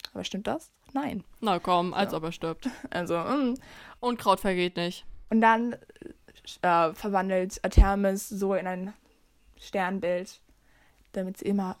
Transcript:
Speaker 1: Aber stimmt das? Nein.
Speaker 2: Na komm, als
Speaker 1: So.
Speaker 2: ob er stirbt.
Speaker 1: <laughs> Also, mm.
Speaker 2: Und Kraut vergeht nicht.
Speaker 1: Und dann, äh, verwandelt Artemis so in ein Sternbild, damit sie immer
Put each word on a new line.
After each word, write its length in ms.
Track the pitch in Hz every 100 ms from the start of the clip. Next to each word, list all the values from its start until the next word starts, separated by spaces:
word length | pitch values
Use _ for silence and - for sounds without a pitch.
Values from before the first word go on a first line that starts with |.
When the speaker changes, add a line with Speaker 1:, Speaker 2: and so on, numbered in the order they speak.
| -
Speaker 1:
Aber 100 | 196
stimmt 220 | 185 190 208
das? 260 | 294 - _ -
Nein. 300 | 269 285 202 - -
Speaker 2:
Na 160 | 220 175
komm, 360 | 185 180 180
als 180 | - 196
Speaker 1:
So. 60 | -
Speaker 2:
ob 60 | 160
er 60 |
stirbt. 380 | 165 165 160 262 -
Speaker 1:
<laughs> 100 | -
Also, 260 | 175 175 170
mm. 380 | 165 277 262 254 - - - -
Speaker 2:
Und 200 | 247 233
Kraut 200 | 214 190
vergeht 340 | 202 180 180 180
nicht. 300 | 175 185 - - -
Speaker 1:
Und 100 | 220
dann, 320 | 226 226 240 226 - - - - - - - -
äh, 320 | 180 170 165
verwandelt 640 | - 220 196 190 185 185 -
Artemis 640 | 196 - 196 196 196 196 -
so 240 | 202 196
in 140 | 196 185
ein 260 | 185 190 - _ _ _ _ _ -
Sternbild, 800 | - 196 180 190 170 180 190 - _ _ _ _ _ _ _
damit 240 | 202 185 196
sie 60 | -
immer 300 | 202 185 -